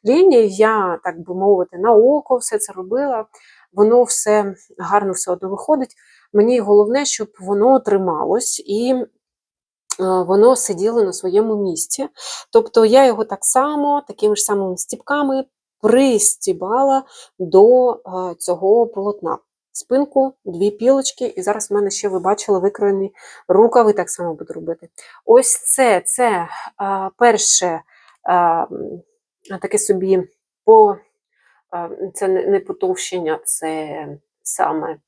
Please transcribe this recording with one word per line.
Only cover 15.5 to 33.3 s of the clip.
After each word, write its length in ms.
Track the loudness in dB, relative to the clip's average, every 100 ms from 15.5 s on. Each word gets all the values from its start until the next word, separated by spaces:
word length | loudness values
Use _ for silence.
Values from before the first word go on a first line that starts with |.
| _ _ _
пристібала 1200 | 2 4 4 2 0 -2 -6 -6 -4 0 2 0 -4 -20 -20 _
до, 540 | 2 6 6 6 2
е, 420 | -2 -10 -8 -8 -8
цього 480 | -6 -2 2 2 2
полотна. 520 | -4 -6 -6 -8 -8 _ _ _
Спинку, 640 | -18 -4 -2 0 0 -2 _
дві 260 | -14 -2 -4
пілочки, 560 | 0 2 2 0 -6 -8
і 160 | -6
зараз 280 | -4 -6 -4
в 40 |
мене 160 | -2 -2
ще, 180 | -4 -4
ви 120 | -2
бачили, 380 | -2 -4 -2 0
викроєні 540 | 0 -2 -2 -2 -6 _ -20 -20 0
рукави, 440 | 2 4 4 2
так 180 | 0 -4
само 240 | -8 -8
буду 180 | -10 -12
робити. 340 | -12 -10 -12 -14 -20 -20 -14
Ось 300 | 4 4 4 -4 -4
це, 280 | 0 2 2 -2
це, 220 | -2 0
е, 180 | -2 -6 -12 -16 -10 -6 -4 -6 _
перше, 480 | 2 2 0 0 -2
е, 680 | -6 _ _ _ _ -2
м, 680 | 2 2 0 -4 -8 -12 -14 _ _ _ _ -16 -10
таке 160 | -4 -4
собі 440 | -2 -2 0 0 -2 _ _ _
по-, 320 | 4 6 6 0 _ _ _ _ _ _ _
е, 360 | -12 -12 -10 -12
це 140 | -4 -2
не, 180 | 0 0
не 140 | -2
потовщення, 800 | -2 -6 -4 -4 -6 -6 -4